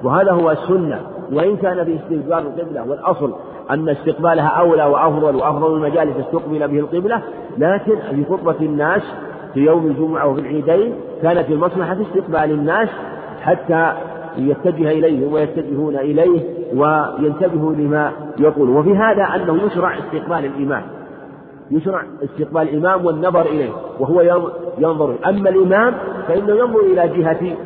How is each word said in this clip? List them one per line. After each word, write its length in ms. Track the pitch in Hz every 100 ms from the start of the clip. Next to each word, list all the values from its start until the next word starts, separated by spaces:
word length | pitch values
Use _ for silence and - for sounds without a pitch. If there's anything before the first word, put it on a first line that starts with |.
وهذا 280 | 123 151 196
هو 200 | 175 165
السنة، 480 | 151 - 185 165 110 - - -
وإن 240 | 139 175 208
كان 260 | 190 180
في 120 | 170 160
استدبار 440 | - 160 139 165
القبلة، 500 | 147 123 131 147 117
والأصل 440 | 143 175 185 143 107 - - -
أن 180 | 143 156
استقبالها 580 | 143 160 151 170 160 151
أولى 380 | 156 175 156 147
وأفضل، 500 | 139 160 151 151 135
وأفضل 400 | 147 147 160 156
المجالس 420 | 151 160 156 135
استقبل 500 | 131 165 147 156 147
به 120 | 143
القبلة، 420 | 147 170 196 226 - - - -
لكن 380 | 151 196 202 214 -
في 160 | 139 143
خطبة 260 | 185 165 147
الناس 400 | 156 147 147 196 - - - - -
في 60 | 135
يوم 260 | 147 165 160
الجمعة 420 | 139 160 160 147
وفي 140 | 135
العيدين 520 | 131 151 143 175 226 - - -
كانت 280 | 160 175 135
المصلحة 460 | 151 175 180 170 185
في 60 |
استقبال 500 | 208 185 185 160 151
الناس 380 | 151 147 185 220 - - - - -
حتى 520 | - - - 165 165 - - - - -
يتجه 540 | 131 147 180 160 156
إليه 420 | 160 160 139 143
ويتجهون 600 | 156 151 165 143 139 151 139
إليه 460 | 139 147 175 175 120 - - 123
وينتبهوا 1000 | 147 156 147 - 151 147 185 165 156
لما 380 | 151 147 151 147 - - -
يقول. 300 | 151 147 131
وفي 260 | 135 156 196
هذا 280 | 220 202 185 160
أنه 280 | 170 160
يشرع 300 | 208 180 175 -
استقبال 480 | - 156 - 165 139
الإمام، 380 | 139 139 127 92 - - - - - - - -
يشرع 320 | 156 156 185 - -
استقبال 380 | 143 - 143 156
الإمام 440 | 156 151 175 190 175
والنظر 360 | 156 180 175
إليه 280 | 160 151 127 - - -
وهو 220 | 135 175
ين-، 280 | 170 175 170 - - -
ينظر، 380 | 160 160 147 120 175
أما 200 | 202 196
الإمام 440 | 185 185 190 240 240 - - -
فإنه 280 | 175 202 208
ينظر 240 | 247 220
إلى 280 | 196 180 170
جهة 480 | 160 160 160 175 160